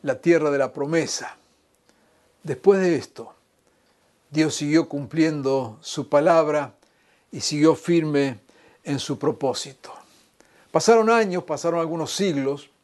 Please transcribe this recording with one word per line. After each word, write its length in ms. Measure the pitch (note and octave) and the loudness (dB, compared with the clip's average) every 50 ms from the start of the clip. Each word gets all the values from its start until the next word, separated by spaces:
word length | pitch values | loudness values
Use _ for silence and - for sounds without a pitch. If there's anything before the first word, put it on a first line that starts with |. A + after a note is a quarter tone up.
la 180 | - C#3+ B2+ C3 | -4 -6 -6 -2
tierra 300 | - E3+ E3+ D#3+ D3+ D3 | 2 2 2 2 2 0
de 80 | C#3+ C#3 | 0 0
la 160 | C3+ A#2+ - | -2 -4 -4
promesa. 640 | D3 C#3+ C#3+ D#3+ E3 - F#2+ - - - - - _ _ _ _ _ _ _ _ _ _ _ _ _ _ _ _ _ _ _ _ _ _ | -8 -6 -2 -2 -2 -2 -2 -6 -10 -10 -12 -18 _ _ _ _ _ _ _ _ _ _ _ _ _ _ _ _ _ _ _ _ _ _
Después 360 | D#3+ C#3 C3 - F#3+ G3+ F#3+ | -10 -10 2 4 4 4 6
de 160 | F#3+ F3+ E3 | 4 2 0
esto, 380 | C3 G#2+ - _ - A2+ - - _ _ _ _ _ _ _ _ _ _ _ _ _ _ _ _ _ _ _ | 0 -2 -8 _ -18 -18 -18 -20 _ _ _ _ _ _ _ _ _ _ _ _ _ _ _ _ _ _ _
Dios 260 | C#3+ D3+ D#3 D3+ C#3+ | -2 0 0 0 0
siguió 340 | - D3+ D3 D3+ D#3+ E3 D#3+ | -4 -4 2 2 2 2 0
cumpliendo 880 | - C#3+ C#3+ A#2+ - D#3+ D#3 D#3+ D#3 D3 C3+ C3+ C3+ C3+ B2+ A#2 G#2+ - | -6 -10 -10 -6 0 0 0 0 0 -2 -2 0 0 0 -2 -4 -10 -14
su 280 | - - - - C#3 - | -14 -12 -10 -10 -6 0
palabra 680 | - C#3+ D3 F3+ E3+ E3 D#3+ D3+ D3+ D3+ C#3+ B2+ - _ _ _ _ _ _ _ _ _ _ _ | 2 2 4 6 4 4 4 2 0 -2 -4 -6 -12 _ _ _ _ _ _ _ _ _ _ _
y 100 | - - | -14 -8
siguió 320 | - - D#3 D3 D3 D#3+ D#3 | -8 -6 -2 4 4 4 4
firme 640 | D#3 - - F3 E3+ D#3 D#3 D3 C#3+ C#3 C#3 B2+ G#2+ _ _ _ _ _ _ _ _ _ | 4 0 0 0 0 2 0 0 0 0 0 -4 -8 _ _ _ _ _ _ _ _ _
en 160 | - C#3+ C3 | -6 -6 -6
su 180 | - - C#3+ - | -4 -6 -6 -4
propósito. 760 | - D3 D3+ - C#3 C3 A2+ - - - C3 _ - - - - - _ _ _ _ _ _ _ _ _ _ _ _ _ | -2 -4 -4 -2 -4 -4 -4 -4 -8 -14 -16 _ -20 -20 -20 -20 -20 _ _ _ _ _ _ _ _ _ _ _ _ _
Pasaron 380 | - E3 - - A3+ A3+ A3 A3 | -2 0 4 6 4 6 6 4
años, 340 | A#3 A3+ A3 G3 F3+ F3+ E3+ | 2 2 2 0 -2 -6 -4
pasaron 360 | - D#3 C3+ - E3+ E3 E3+ | -6 -8 -4 -2 -2 -2 -2
algunos 340 | E3 D#3+ E3 E3 D#3 - - | -2 -4 -4 -6 -6 -6 -4
siglos. 560 | - G3 G3 D#3 C#3 C3+ C3+ C#3+ C#3 - _ _ _ | -2 -2 -2 -2 -2 -2 -4 -4 -6 -10 _ _ _